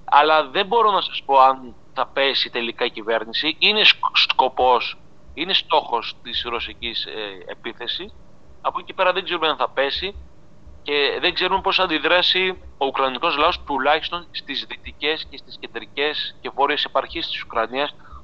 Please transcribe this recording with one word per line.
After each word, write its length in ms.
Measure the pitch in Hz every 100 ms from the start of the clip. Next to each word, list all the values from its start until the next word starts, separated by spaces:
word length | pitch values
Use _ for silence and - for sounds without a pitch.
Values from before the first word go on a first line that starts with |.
| -
αλλά 420 | 139 151 156 143
δεν 160 | 135 196
μπορώ 260 | 233 214
να 100 | 185
σας 220 | 156 - -
πω 140 | 135
αν 360 | 135 131 127 110 -
θα 140 | - 127
πέσει 420 | - 135 123 -
τελικά 360 | 123 117 - 123
η 40 |
κυβέρνηση. 640 | 117 107 113 113 113 151 156
Είναι 240 | 185 214
σκ-, 340 | 196 - - -
σκοπός, 800 | - - 131 - 127 123 - - - - -
είναι 200 | - 175
στόχος 640 | 180 - 156 - 117 107 -
της 200 | 120 113
ρωσικής, 640 | 120 117 110 107 117 107 -
ε, 460 | 76 104 95 85
επίθεσης. 640 | - 123 - 120 - 196 - - - - -
Από 180 | 147 160
εκεί 140 | 185
πέρα 200 | 185 185
δεν 100 | 180
ξέρουμε 240 | 170 170 160
αν 100 | 139
θα 120 | 123
πέσει 460 | - 139 - 185 - - - - - - -
και 360 | - 147 139 107
δεν 120 | 165
ξέρουμε 280 | 170 180 190
πώς 140 | 190 190
θα 80 |
αντιδράσει 760 | 185 156 143 175 170 185 185 185 - -
ο 80 | 139
ουκρανικός 520 | 135 135 127 165 147
λαός, 260 | 156 175
τουλάχιστον 640 | - 139 135 156 - 175 175
στις 340 | - - 135 135
δυτικές 600 | 127 127 117 147 156 -
και 80 | 139
στις 200 | - -
κεντρικές 760 | 123 113 107 143 147 147 - -
και 80 | 127
βόρειες 340 | 117 139 143
επαρχίες 440 | - - - 170 156
της 160 | -
Ουκρανίας, 520 | - 117 113 127 147 - - -